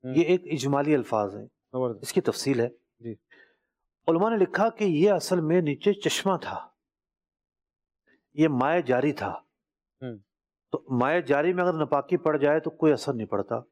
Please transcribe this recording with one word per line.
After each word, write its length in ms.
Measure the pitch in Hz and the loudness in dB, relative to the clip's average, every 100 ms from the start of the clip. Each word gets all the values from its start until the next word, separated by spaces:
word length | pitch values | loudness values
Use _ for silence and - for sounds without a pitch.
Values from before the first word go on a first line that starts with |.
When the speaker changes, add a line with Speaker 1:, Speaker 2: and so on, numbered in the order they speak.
Speaker 1:
ہوں۔ 100 | 127 | -2
Speaker 2:
یہ 100 | 135 | 0
ایک 180 | 165 185 | 2 2
اجمالی 500 | 180 147 135 143 147 | 0 -4 0 0 2
الفاظ 420 | 147 113 110 101 104 | 2 2 -2 -2 -6
ہیں، 80 | |
Speaker 1:
زبردست۔ 580 | 113 _ _ 127 127 107 | -16 _ _ -4 -4 -6
Speaker 2:
اس 100 | - | -4
کی 80 | - | -2
تفصیل 400 | - - - 131 | -2 -2 -2 0
ہے۔ 80 | 120 - _ _ | -2 -6 _ _
Speaker 1:
جی۔ 140 | 117 107 _ - _ _ _ _ _ _ - | -14 -14 _ -20 _ _ _ _ _ _ -2
Speaker 2:
علماء 220 | 165 214 | 0 0
نے 60 | 226 | 0
لکھا 320 | 180 - 220 | 0 0 -2
کہ 160 | 226 | 0
یہ 260 | 208 151 196 | 0 2 4
اصل 300 | 185 - 180 | 2 0 -2
میں 200 | 156 175 | 2 0
نیچے 320 | 156 139 - | 0 0 0
چشمہ 440 | 202 165 - 190 180 | 0 -2 -2 -2 -2
تھا، 320 | - - - _ _ _ _ _ _ _ _ _ _ _ _ _ _ _ _ | -4 -12 -14 _ _ _ _ _ _ _ _ _ _ _ _ _ _ _ _
یہ 140 | 147 160 | 0 0
مائع 320 | 131 135 170 | 2 2 2
جاری 320 | 131 123 143 | 2 2 0
تھا۔ 180 | 143 101 95 - _ _ _ _ _ | -2 -6 -8 -14 _ _ _ _ _
Speaker 1:
ہوں۔ 160 | 127 110 101 _ _ _ _ | -14 -14 -18 _ _ _ _
Speaker 2:
تو 120 | 147 - | -10 -4
مائع 300 | 127 127 170 | 0 2 0
جاری 320 | 170 143 160 | 2 2 2
میں 120 | 180 | 2
اگر 80 | 180 | 0
ناپاکی 440 | 160 143 147 135 180 | 0 0 0 0 -2
پڑ 200 | 160 151 | 0 2
جائے 240 | 143 156 | 2 2
تو 100 | 156 | -2
کوئی 220 | - 156 | 2 2
اثر 200 | 143 - | 2 0
نہیں 140 | 127 107 | -6 -4
پڑتا۔ 340 | 101 95 117 - | -4 -4 -6 -8